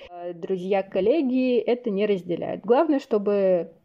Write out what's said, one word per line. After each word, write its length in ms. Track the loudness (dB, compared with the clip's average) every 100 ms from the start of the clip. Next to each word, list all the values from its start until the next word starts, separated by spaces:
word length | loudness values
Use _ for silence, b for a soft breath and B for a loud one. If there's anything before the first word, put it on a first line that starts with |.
| B
э, 240 | -12 -12
друзья, 500 | -10 -6 -4 0 -2
коллеги 760 | 0 0 2 2 2 0 2 2
это 300 | 2 0 -2
не 140 | -2 0
разделяют. 540 | -2 -2 -6 -6 -4 2
Главное, 340 | 2 4 0
чтобы 720 | 0 -2 0 2 2 2 0 -12